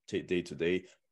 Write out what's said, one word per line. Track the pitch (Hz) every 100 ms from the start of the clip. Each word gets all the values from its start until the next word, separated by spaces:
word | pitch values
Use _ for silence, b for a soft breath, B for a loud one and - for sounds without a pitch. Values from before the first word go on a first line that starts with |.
| -
t-, | 95
day | - 90
to | 85
day, | 71 82 92 B B _